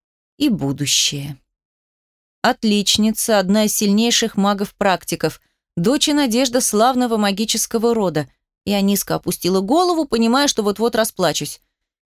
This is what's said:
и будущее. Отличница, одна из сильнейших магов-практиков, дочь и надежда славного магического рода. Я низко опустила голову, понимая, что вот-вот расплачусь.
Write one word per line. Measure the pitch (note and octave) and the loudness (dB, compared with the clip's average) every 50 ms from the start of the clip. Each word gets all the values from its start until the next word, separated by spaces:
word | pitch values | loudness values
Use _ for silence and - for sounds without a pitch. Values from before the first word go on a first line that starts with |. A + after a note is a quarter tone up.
| _ _ _ _ _ _ _ - | _ _ _ _ _ _ _ -2
и | D4 D4+ | -2 0
будущее. | G#3+ D#3 C#3 C#3 C#3 C3+ C#3+ C3 - - - - D3+ C#3+ C#3 D3 C#3 - _ _ _ _ _ _ _ _ _ _ _ _ _ _ _ _ _ _ _ _ | 0 0 -2 -4 -4 -2 -2 0 2 2 2 0 -4 -6 -8 -12 -12 -16 _ _ _ _ _ _ _ _ _ _ _ _ _ _ _ _ _ _ _ _
Отличница, | - A3 B3 - - A3 G#3 G#3 G3 - - - G#3+ A3 G#3+ - - - A3 G3+ | -2 -2 -2 0 0 0 2 2 2 2 0 2 2 0 0 -2 -2 0 0 2
одна | F#3 F3+ G3+ A3 G#3+ | 2 2 2 2 2
из | G#3 - | 0 0
сильнейших | - A3 G3 G3 G#3+ A3+ A#3+ A#3 - A#3 A3 - G3+ | 0 0 2 2 2 2 2 2 0 -2 -2 0 0
магов-практиков, | G3 G3+ G#3 G3 G3+ - - - G3+ G3+ F3+ E3+ - - E3+ D3 - D#3 - - _ _ _ _ _ _ _ | 0 0 0 -2 -4 -8 -6 -2 0 0 0 0 -2 -6 -6 -4 -4 -4 -4 -8 _ _ _ _ _ _ _
дочь | F3 E3+ G#3+ C#4 D4+ - D4+ | -2 0 2 2 2 2 0
и | D4 | 2
надежда | D4 C#4+ B3 G#3+ A#3+ C4+ B3 A#3 B3+ | 2 2 2 2 0 0 0 0 0
славного | A#3+ - - G#3 A3 B3+ C4 B3 B3 A#3+ A3+ G#3+ | 0 0 2 2 2 4 4 2 0 0 0 0
магического | G#3+ G3+ G3 F#3 A3 A3 - A3 - - - A#3 G#3 A#3 A#3 | 0 0 0 -2 -2 -4 -4 -4 -4 -4 -2 0 0 0 0
рода. | A3+ G3+ F3+ D3 D#3 C#3+ - _ _ _ _ _ _ _ | 0 0 0 -2 -2 -4 -6 _ _ _ _ _ _ _
Я | F#3+ G3+ G3+ | -4 -2 0
низко | G3 G3 G3+ F#3+ - - E3 | 2 2 0 0 -2 -2 -4
опустила | D#3+ - F3+ F3+ - - F3 F#3+ F#3+ | -4 -4 -4 -6 -4 -2 0 0 0
голову, | G3 F#3+ C4+ E4+ F#4 F4+ F4 D#4+ D4+ | 0 2 2 2 2 2 0 0 -2
понимая, | - - A#3 A3+ A3+ A#3+ C#4 C#4+ C4+ | -2 0 0 2 2 2 2 2 0
что | - - G#3 | 0 -2 -2
вот-вот | G#3 G3 G#3 A3 A#3 A3+ | -2 -2 -2 -2 -2 0
расплачусь. | A3+ A3 - - - F3+ D3+ D3+ - D3+ - - - _ _ _ _ _ _ _ _ _ | 0 -2 -2 -2 -2 -2 0 0 -2 -6 -8 -10 -14 _ _ _ _ _ _ _ _ _